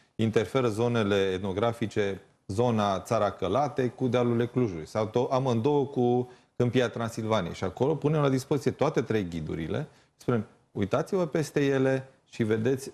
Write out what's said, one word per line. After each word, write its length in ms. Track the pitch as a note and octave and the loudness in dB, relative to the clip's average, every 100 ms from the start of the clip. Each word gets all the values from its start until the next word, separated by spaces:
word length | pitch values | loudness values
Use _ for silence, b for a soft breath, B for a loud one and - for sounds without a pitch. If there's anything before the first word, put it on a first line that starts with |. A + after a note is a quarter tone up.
| b | b
interferă 540 | - A2 A2+ G2 C3+ A#2+ | -2 2 2 2 0 0
zonele 480 | G#2 A#2+ A#2+ G2+ G2+ | 0 0 2 2 4
etnografice, 1040 | F#2+ F#2 G2+ F#2 A#2 A#2 G#2+ G#2+ G2+ F#2 - _ - | 2 0 -2 0 0 -2 -4 -2 -2 -4 -12 _ -10
zona 540 | G2+ B2 A2+ G2+ F#2+ | 0 0 2 2 0
Țara 300 | - A2+ G2+ | 0 0 0
Călate 580 | - F2+ A#2 C#3+ B2+ B2+ | 0 -2 0 0 0 -4
cu 200 | - C3 | -2 -2
dealurile 380 | B2 A#2+ A#2 A#2+ | 0 2 0 0
Clujului. 400 | B2+ A#2 E2+ D#2 | 0 -2 -4 -6
Sau 200 | G#2+ G#2+ | -4 0
to-, 220 | A#2+ C3 | 0 0
amândouă 560 | C3 C3+ A2+ C3+ D3 C3+ | 0 0 0 2 2 0
cu 440 | C3 B2 B2 B2 B B - | 0 2 2 -2 B B -2
Câmpia 320 | A#2+ B2+ A#2+ | 0 2 0
Transilvaniei. 640 | A#2 A2+ - A2 A2 E2 | -2 -6 -4 0 0 0
Și 100 | - | -4
acolo 300 | F#2+ - C3 | -6 -2 0
punem 260 | D#3 D3 D#3 | 0 0 2
la 80 | C#3 | 2
dispoziție 420 | C3 - C#3+ B2 | 0 0 0 0
toate 320 | - C#3 C#3+ | 0 0 0
trei 260 | A#2+ A2 F2+ | 0 -2 -2
ghidurile. 600 | E2 D#2 E2 D#2+ B2 D#3+ b b _ | -6 -6 -6 -4 -4 -6 b b _
Spunem, 300 | - A#2+ G#2 _ _ | -2 -2 -2 _ _
„Uitați-vă 540 | - G2 C3 E3+ F#3+ F3 | -4 0 0 0 0 0
peste 380 | E3+ C#3+ D3+ | 0 0 0
ele 420 | C#3 C3+ C3 C3+ C3 _ _ | 2 2 2 0 -4 _ _
și 120 | - | -4
vedeți, 480 | A2 A2 A#2+ C3 - | 0 2 2 0 -4